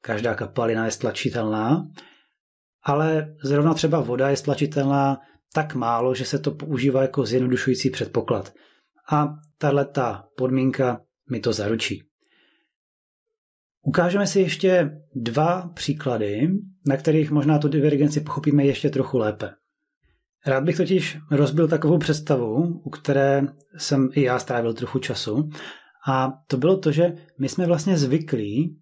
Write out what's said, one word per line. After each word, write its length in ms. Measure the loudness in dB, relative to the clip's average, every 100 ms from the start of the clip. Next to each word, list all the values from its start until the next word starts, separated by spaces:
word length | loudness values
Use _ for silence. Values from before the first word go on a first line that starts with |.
každá 340 | -6 -4 -2
kapalina 500 | -4 -6 -2 -2 0
je 60 | -4
stlačitelná, 960 | -4 -6 -2 -4 -2 -2 -2 0 0 -2 -16 -20 _ _ _ _ _ _ _
ale 540 | -2 0 2 0 -2 -8
zrovna 320 | -2 2 2
třeba 260 | 2 0 0
voda 300 | 0 0 0
je 60 | 0
stlačitelná 840 | -2 -2 0 0 0 2 2 0 -8 _ _
tak 200 | -4 -4
málo, 400 | -4 -2 0 0
že 100 | -2
se 140 | -2 -2
to 120 | -4
používá 520 | -6 -6 -2 0 2
jako 240 | 0 0 0
zjednodušující 640 | 0 0 0 0 0 0
předpoklad. 640 | -2 -4 -4 -2 -4 -4 _ _ _ _ _ -2
A 160 | 0 0 -4 _ _
tahleta 680 | 0 0 0 -2 -4 -4 -14 -4
podmínka 640 | -2 0 0 0 -2 -2 _ _ _
mi 100 | -4
to 120 | -2
zaručí. 520 | -2 -2 -2 -2 -6 _ _ _ _ _ _ _ _ _ _ _ _ _ _ _ _ _ _
Ukážeme 420 | -2 2 2 2 2
si 140 | 2
ještě 500 | 0 2 2 4 2 -4 _
dva 540 | -6 -4 0 0 0 -6
příklady, 760 | -8 -4 -2 -2 -2 -2 0 0 0 -4 -6 -2
na 100 | 0
kterých 340 | 2 2 2
možná 280 | 2 4 2
tu 100 | 2
divergenci 520 | 2 2 4 2 0
pochopíme 440 | -4 -4 2 4
ještě 260 | 4 2 -2
trochu 280 | 0 0 0
lépe. 320 | 0 -4 -10 -12 _ _ _ _ _ _ _ _ -2
Rád 180 | 0
bych 120 | 0 0
totiž 420 | 2 2 0 -8 -2
rozbil 380 | 2 2 4 2
takovou 300 | 2 2 2
představu, 840 | 2 -2 0 0 0 0 0 -2
u 60 | -10
které 520 | -10 0 2 4 4 0 -6 _ -12
jsem 320 | -2 2 2
i 100 | 2
já 160 | 2 0
strávil 360 | -2 -2 -2
trochu 240 | -4 -4 -4
času, 520 | -4 -6 -4 -2 -4 -8 -16 -20 _ _ -2
a 240 | 0 -2 -6 _
to 100 | 0
bylo 200 | 2 2
to, 160 | 2
že 200 | 2 2 0 -16 -6
my 100 | -6
jsme 180 | -2 0
vlastně 320 | 0 2 2
zvyklí 760 | 2 0 0 -4 -2 -2 -2 -4